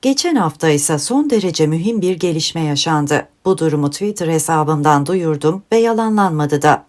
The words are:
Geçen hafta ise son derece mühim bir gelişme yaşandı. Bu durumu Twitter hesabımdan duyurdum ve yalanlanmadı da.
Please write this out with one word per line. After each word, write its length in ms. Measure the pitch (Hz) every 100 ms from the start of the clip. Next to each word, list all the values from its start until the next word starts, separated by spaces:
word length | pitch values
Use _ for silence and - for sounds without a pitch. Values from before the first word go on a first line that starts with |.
Geçen 340 | 262 269 349 294
hafta 340 | 165 - 160
ise 300 | 147 143 156
son 300 | - 262 302
derece 380 | 220 185 165 156
mühim 340 | 160 190 226
bir 180 | 180 180
gelişme 420 | 180 160 156 165
yaşandı. 640 | 156 143 - 156 143 147 - _ -
Bu 120 | 190
durumu 320 | 165 147 143
Twitter 380 | 143 208 208 165
hesabımdan 800 | 160 156 160 151 156 147 147 143
duyurdum 580 | 185 170 151 147 190 -
ve 60 | 226
yalanlanmadı 840 | 233 226 220 214 196 156 147 147
da. 220 | 151 139